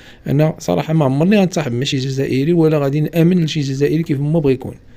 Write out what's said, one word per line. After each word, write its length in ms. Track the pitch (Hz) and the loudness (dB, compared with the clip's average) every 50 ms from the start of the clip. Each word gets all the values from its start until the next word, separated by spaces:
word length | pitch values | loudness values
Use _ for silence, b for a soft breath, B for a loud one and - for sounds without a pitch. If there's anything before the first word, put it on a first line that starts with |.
| B B B B - | B B B B -6
انا 280 | - 135 143 151 160 - - | -2 0 2 2 0 -2 -4
صراحه 340 | - - 175 170 139 - 160 | -4 -2 -2 -2 -2 0 0
ما 120 | 160 147 | 2 2
عمرني 340 | 131 131 143 156 190 220 208 | 2 2 2 2 4 4 4
غنتصاحب 320 | 190 170 - 170 147 131 | 2 2 0 -4 -4 -4
مع 120 | 120 120 135 | -4 -4 -4
شي 140 | 143 143 | -2 -4
جزائري 560 | 131 127 139 135 135 135 - 123 131 139 160 175 | -4 -4 -4 -4 -4 -2 -2 -2 0 0 2 2
ولا 240 | 170 160 156 156 | 4 4 2 2
غادي 240 | 151 143 139 139 151 | 2 0 0 0 -2
نامن 420 | 151 - - 170 160 170 190 180 165 | -2 0 2 2 2 4 4 2 0
لشي 160 | 151 - 160 | 0 -2 -4
جزائري 440 | 143 135 135 135 143 147 147 160 165 | -4 -4 -2 0 0 0 0 0 -2
كيف 160 | - 151 131 | -2 -4 -2
ما 200 | 143 147 156 170 | -2 0 0 2
بغى 140 | 151 139 131 | 2 2 0
يكون، 220 | 123 - - - - b b b | 0 -4 -10 -14 -16 b b b